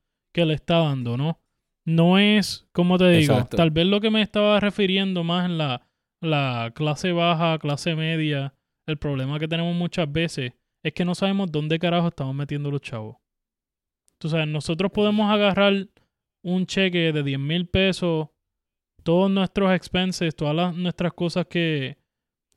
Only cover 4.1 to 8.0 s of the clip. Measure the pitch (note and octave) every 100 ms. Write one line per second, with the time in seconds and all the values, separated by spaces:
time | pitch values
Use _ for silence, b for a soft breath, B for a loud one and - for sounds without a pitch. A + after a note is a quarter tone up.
4.1 | A3 G#3 G#3+ G#3 G#3 G3+ F#3+ G3 F#3+ G3
5.1 | F3+ E3 F3 F3+ E3+ D3 B2 _ _ _
6.1 | _ E3 D3+ C3+ B2 A#2 - D3+ D3 F#3
7.1 | E3+ E3+ E3 E3 D#3+ D3 C#3+ F3 D#3+